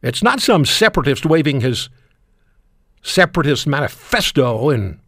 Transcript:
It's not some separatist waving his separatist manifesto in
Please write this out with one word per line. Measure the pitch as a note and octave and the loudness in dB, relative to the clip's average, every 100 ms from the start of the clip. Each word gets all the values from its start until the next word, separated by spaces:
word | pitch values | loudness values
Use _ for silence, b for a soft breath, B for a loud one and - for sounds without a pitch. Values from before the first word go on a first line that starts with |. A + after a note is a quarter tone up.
It's | B2+ B2+ | -6 -2
not | A3 C4 | 0 0
some | - G3+ | 2 2
separatist | C#3 - A3 G#3+ C#3 C3+ D#3+ | 2 2 2 2 -2 -2 2
waving | D#3+ D3+ C#3 | 2 2 0
his | A#2+ A#2 - _ _ _ _ _ _ _ _ _ _ _ | -2 -4 -8 _ _ _ _ _ _ _ _ _ _ _
separatist | - - F3 - D3 C3+ - | -6 2 2 2 0 0 -2
manifesto | C#3+ C#3 - - A3+ - - B2+ A2+ C3+ | -2 -4 -8 -6 -4 -2 0 0 0 -2
in | B2+ G2 D2+ | -2 -4 -10